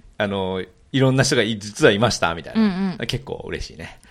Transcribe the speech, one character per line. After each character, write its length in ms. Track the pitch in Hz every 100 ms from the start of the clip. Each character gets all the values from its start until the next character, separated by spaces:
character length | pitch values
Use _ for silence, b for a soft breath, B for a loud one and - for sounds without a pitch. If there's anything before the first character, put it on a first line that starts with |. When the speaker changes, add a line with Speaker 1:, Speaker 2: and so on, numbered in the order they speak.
| - -
Speaker 1:
あ 80 | 101
の、 360 | 98 95 95 90 _ _
い 80 | 135
ろ 100 | 131
ん 60 | 131
な 80 |
人 120 | 135 127
が 60 |
い-、 160 | 110 107
実 260 | 104 - 147
は 60 |
い 60 | 101
ま 120 | 117
し 80 | -
た、 160 | 85
み 80 | 82
た 100 | -
い 20 |
な。 60 | -
Speaker 2:
う 40 |
ん 320 | 214 180 190 -
う 40 |
ん。 40 | 113
Speaker 1:
結 180 | 127
構 180 | - - -
嬉 200 | 85 -
し 80 |
い 20 | -
ね。 220 | - - -